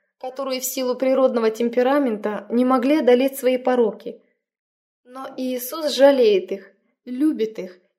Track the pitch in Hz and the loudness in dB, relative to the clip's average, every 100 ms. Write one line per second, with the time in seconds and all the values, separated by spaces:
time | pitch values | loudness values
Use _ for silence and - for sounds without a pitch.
0 | _ _ 254 262 269 262 254 269 254 247 | _ _ -16 -10 -8 -6 -6 -6 -4 -2
1 | 262 269 262 226 220 220 240 240 254 285 | 0 2 2 2 -2 -2 -2 0 0 2
2 | 262 208 214 202 - 233 254 262 254 311 | 0 -2 -6 -8 -4 0 2 2 2 2
3 | 247 247 269 269 247 254 254 247 214 - | 4 4 2 -2 -2 0 0 0 0 -2
4 | - - _ _ _ _ _ _ _ _ | -14 -18 _ _ _ _ _ _ _ _
5 | 247 262 269 - 254 254 247 320 302 240 | _ -18 -14 -8 -6 -6 -8 -6 -4 4
6 | 277 269 226 190 190 196 - _ _ _ | 6 6 4 4 0 -10 -12 _ _ _
7 | 247 247 311 240 220 - 185 - _ | -12 -2 0 0 -4 -6 -14 -16 _